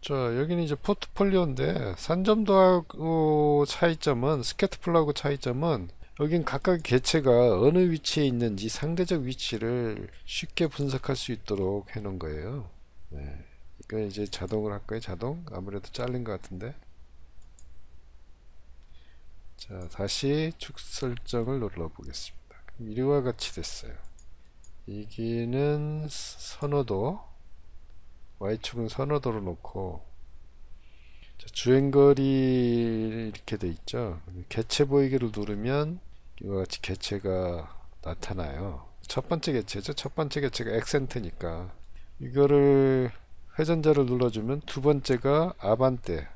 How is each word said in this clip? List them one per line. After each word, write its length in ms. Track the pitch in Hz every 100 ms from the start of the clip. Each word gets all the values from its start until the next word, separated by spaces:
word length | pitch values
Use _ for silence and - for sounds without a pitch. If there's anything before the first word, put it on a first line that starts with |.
자, 140 | - 139
여기는 480 | 123 117 156 175
이제 100 | 160 143
포트폴리오인데, 1160 | - 202 - - 196 190 165 131 139 170 113 92
산점도하고 1700 | - 175 190 214 208 196 185 180 170 - 160 165 156 151 151 147 143
차이점은, 760 | - 170 160 - 120 131 151
스캐터 380 | 117 - 196 -
플롯하고 320 | - 170 151
차이점은, 760 | 143 143 143 127 123 165 131 87 - - -
여긴 240 | 151 170
각각 380 | - 139 - 175
개체가 800 | 151 123 - 165 131 120 123 92
어느 280 | 123 175 180
위치에 360 | 160 - - 143
있는지 440 | 120 117 98 110
상대적 540 | - 151 170 175 175
위치를 840 | 127 127 - 113 113 123 117 104 98 - -
쉽게 420 | - 165 - 165
분석할 480 | - 143 131 - 131
수 160 | -
있도록 640 | 110 - 101 95 101 - 110
해놓은 240 | 101 95
거예요. 500 | 82 76 87 139 95 - - - -
네. 360 | 73 71 71 - - - -
이거 160 | - 110
이제 260 | 104 98 104
자동으로 480 | - 92 107 107
할까요? 260 | 101 - -
자동? 460 | - 90 117 160 165
아무래도 380 | 95 95 98 -
잘린 320 | - 123 127
것 80 | 113
같은데. 440 | 95 - 92 110 147 - - - - - - - - - - - - - - - - - - - - - - - - - - - -
자, 300 | - 95 85
다시 640 | - 101 - 135 147 160 -
축 220 | - -
설정을 800 | - - 131 120 - 120 113 135
눌러보겠습니다. 960 | 107 87 80 - 67 - - - - - -
그럼 260 | - 110
이와 300 | 110 131 143
같이 320 | 127 117 - -
됐어요. 380 | - - - - - - - - - - - - -
여기는 1200 | 104 104 - 113 117 117 127 147 151 151 151 151
선호도, 1200 | - - - - - 143 143 117 98 117 196 - - - - - - - - - - - -
Y축은 520 | 98 113 - 120 113
선호도로 520 | - 135 147 135 110
놓고, 640 | 95 87 - 101 95 151 - - - - - - - - - - - - - -
자, 100 | -
주행거리 1800 | - 120 131 139 139 139 139 135 135 131 127 120 117 117 113 110 110 110
이렇게 240 | - - 107
돼 100 | 90
있죠. 500 | 80 - 123 113 87 - 90 -
개체 360 | - 113 - 139
보이기를 460 | 139 135 131 120 107
누르면 640 | 104 104 113 139 151 180 - - - -
이와 160 | 98 98
같이 240 | 92 -
개체가 1000 | - 95 - 101 98 92 90 87 80 - - -
나타나요. 880 | - 85 - 90 78 69 98 69 - -
첫 260 | - - -
번째 220 | 165 160
개체죠. 400 | 139 139 98 -
첫 220 | 147 139 -
번째 260 | 151 147
개체가 300 | 135 - 113
액센트니까 1000 | 110 - 147 131 123 92 - 87 82 92 - - - - -
이거를 920 | 131 131 143 143 139 139 135 131 123 - - - - -
회전자를 480 | 156 165 156 143 127
눌러주면 540 | 123 123 110 110 143
두 200 | - -
번째가 720 | 135 143 - 123 135 147 170 -
아반떼 680 | 98 113 131 127 - 82 76